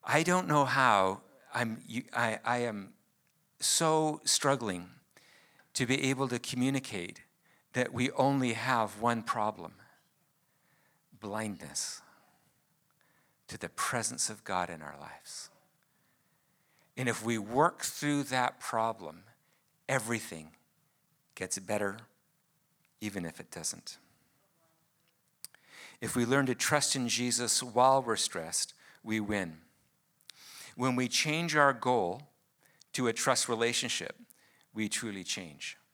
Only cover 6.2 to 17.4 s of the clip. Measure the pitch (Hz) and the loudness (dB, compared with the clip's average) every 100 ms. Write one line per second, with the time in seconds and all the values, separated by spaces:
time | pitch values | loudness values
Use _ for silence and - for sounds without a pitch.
6.2 | 135 135 131 127 127 135 131 104 87 - | 0 -2 -4 0 0 0 -4 -8 -8 -12
7.2 | - _ _ _ _ - 123 - 127 - | -20 _ _ _ _ -2 -2 0 -2 2
8.2 | 135 139 127 110 117 123 107 101 117 117 | 4 4 2 0 2 2 2 0 0 0
9.2 | 104 117 107 104 85 - - _ _ _ | -2 0 0 -2 -12 -16 -20 _ _ _
10.2 | _ _ _ _ _ _ _ _ _ - | _ _ _ _ _ _ _ _ _ -14
11.2 | 107 107 110 92 76 71 - - - - | -8 -6 -6 -8 -10 -8 -8 -10 -16 -20
12.2 | _ _ _ _ _ _ _ _ _ _ | _ _ _ _ _ _ _ _ _ _
13.2 | _ _ _ - 87 - - 127 107 - | _ _ _ -10 -10 -6 -2 -2 -2 -4
14.2 | - - - 92 87 82 73 73 71 - | -6 -6 -4 -2 -2 -6 -12 -14 -16 -18
15.2 | - - - _ _ _ _ _ _ _ | -16 -14 -16 _ _ _ _ _ _ _
16.2 | _ _ _ _ _ _ _ - 127 113 | _ _ _ _ _ _ _ -4 -2 0
17.2 | 113 117 | 0 -2